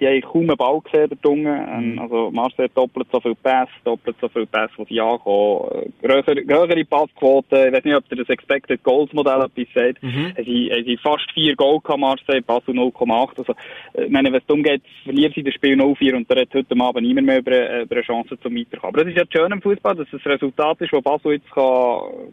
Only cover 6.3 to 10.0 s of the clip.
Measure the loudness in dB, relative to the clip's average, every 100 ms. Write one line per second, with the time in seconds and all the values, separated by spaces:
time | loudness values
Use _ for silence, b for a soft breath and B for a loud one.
6.3 | -2 2 2 4 2 0 0 -2 0 4
7.3 | 4 4 4 4 2 2 0 -2 -8 -4
8.3 | -4 -2 -4 -2 -2 2 2 0 -2 0
9.3 | 0 -2 -4 -4 0 0 -2